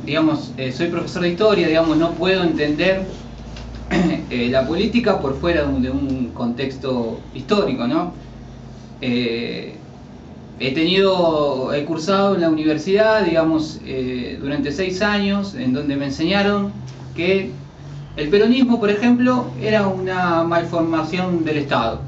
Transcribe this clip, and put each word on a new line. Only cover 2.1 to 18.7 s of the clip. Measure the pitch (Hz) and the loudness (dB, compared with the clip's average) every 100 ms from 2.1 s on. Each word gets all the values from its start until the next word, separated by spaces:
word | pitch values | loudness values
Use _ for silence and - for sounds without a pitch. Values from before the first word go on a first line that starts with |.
puedo | - 185 190 | 0 0 2
entender, | 170 - 147 151 185 190 190 - - - - - - - - | 2 2 0 2 2 2 -4 -8 -14 -14 -14 -14 -12 -12 -2
<clears throat> | 165 165 - - | 2 2 0 -4
eh, | 123 120 | -2 2
la | 131 131 | 2 2
política | 170 220 233 - 190 | 0 2 2 2 0
por | 135 131 | 0 -2
fuera | 170 165 | 0 0
de | 143 | 0
un, | 135 | 0
de | 127 | 0
un | 139 139 127 113 | -2 -2 -2 -4
contexto | - 120 117 131 - 135 123 113 113 - | -4 -4 -2 -6 -4 -4 -2 -2 -6 -12
histórico, | - - 208 156 120 120 | -14 0 2 2 0 0
¿no? | 160 180 - - - - - - - - - | 0 -2 -8 -16 -16 -16 -16 -16 -18 -18 -6
Eh, | 123 120 120 117 117 120 - - - - - - - - - - | -2 0 0 -2 -6 -8 -12 -16 -18 -20 -20 -18 -18 -18 -18 -6
he | 135 | -2
tenido, | 143 165 190 196 185 170 151 143 131 127 | 0 2 4 4 4 2 2 0 0 -2
he | 147 | -2
cursado | 165 151 160 196 196 | -2 -4 0 2 4
en | 180 | 2
la | 165 | 2
universidad, | 156 156 151 190 202 220 214 | 2 2 0 2 4 4 4
digamos, | 180 165 160 156 156 - 131 | 4 2 4 2 -2 -8 -8
eh, | 131 127 127 117 - | -4 -4 -4 -6 -6
durante | 143 147 247 | -4 -2 -2
seis | 196 185 185 | -2 -2 0
años, | 208 208 196 202 196 | 0 2 2 0 -2
en | - 127 | -2 0
donde | 135 147 139 | 0 0 -2
me | 139 | -2
enseñaron | 131 165 202 202 202 202 - - - - - | -2 2 2 2 2 -2 -6 -12 -14 -12 -2
que | 180 196 - - - - - - - - | 2 2 0 -10 -16 -16 -14 -14 -12 -6
el | 151 | 2
peronismo, | 202 226 262 233 | 4 6 6 4